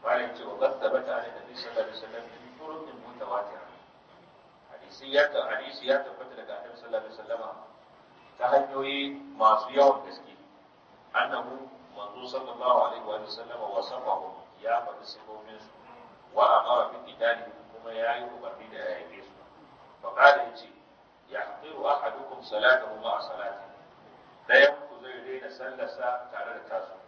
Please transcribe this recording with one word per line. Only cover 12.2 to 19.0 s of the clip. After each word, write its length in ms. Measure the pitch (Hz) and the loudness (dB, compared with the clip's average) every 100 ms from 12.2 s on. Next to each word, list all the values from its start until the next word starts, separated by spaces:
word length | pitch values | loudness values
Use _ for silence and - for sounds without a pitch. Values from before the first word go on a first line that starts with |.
| 127 | -8
sallallahu 500 | 131 - 117 123 - | -6 -6 -2 4 6
alaihi 220 | - 120 | 4 0
wa 220 | 110 107 - | -6 -8 -8
sallama, 400 | - - 120 - | -12 -10 -8 -4
wasafahu, 560 | 117 - - 110 107 - - - - | -4 -4 -6 -2 -2 -4 -14 -20 -8
ya 240 | - 117 - | 0 0 -2
faɗi 200 | - - | -12 -16
sifofinsu. 640 | - - 107 113 110 - - - - - - - | -16 -16 -16 -16 -20 -20 -20 -20 -20 -20 -20 -4
Wa 120 | - 156 - | 4 6 6
amara 280 | - 123 - | 6 2 2
bi 200 | - - | -4 -14
qitali, 380 | - 117 117 117 113 - | -2 0 0 -6 -16 -20
kuma 160 | 113 113 | -14 -10
ya 240 | 113 139 143 | -2 0 0
yi 60 | 143 | -6
umarni 440 | 131 143 - 113 | -10 -12 -12 -14
da 80 | - | -8
ya 240 | - - | -6 -6